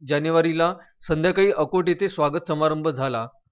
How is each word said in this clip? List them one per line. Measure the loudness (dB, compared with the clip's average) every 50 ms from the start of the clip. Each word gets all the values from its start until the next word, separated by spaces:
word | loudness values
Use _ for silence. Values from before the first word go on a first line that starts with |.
| -6
जानेवारीला | -2 -2 -2 0 2 2 2 2 2 2 2 0 0 -2 -4 -12 -20 _ -10 -6
संध्याकाळी | -4 -2 0 2 2 2 4 2 2
अकोट | 2 2 0 0 0 0 0 0
येथे | 0 0 -2 -4
स्वागत | -2 0 -2 0 -2 -4 -4
समारंभ | -4 -2 0 0 0 0 0 -2 -4
झाला. | -4 -4 -4 -4 -4 -4 -6 -8 _ _ _ _